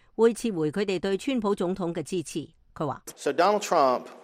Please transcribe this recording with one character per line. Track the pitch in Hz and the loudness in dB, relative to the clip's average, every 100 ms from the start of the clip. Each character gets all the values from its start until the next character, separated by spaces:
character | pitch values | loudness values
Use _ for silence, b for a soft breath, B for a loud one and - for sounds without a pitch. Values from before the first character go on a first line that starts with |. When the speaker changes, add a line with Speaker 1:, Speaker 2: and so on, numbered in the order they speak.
| _ | _
Speaker 1:
會 | - 226 | 2 4
撤 | 220 233 | 4 -2
回 | 175 156 | -2 -2
佢 | 196 | -2
哋 | 202 185 | -2 -2
對 | 196 190 | -2 -2
川 | - 262 | -2 -2
普 | 202 | -2
總 | 202 180 | -2 -2
統 | 185 170 | -2 -4
嘅 | 170 | -6
支 | 147 185 | -4 -6
持。 | 151 165 - _ _ - | -4 -8 -10 _ _ -8
佢 | 151 | -6
話： | - - - | -6 -12 -8
Speaker 2:
So | - | -2
Donald | 135 180 208 | 2 4 2
Trump, | - 170 135 123 - - | 2 4 4 4 -2 -16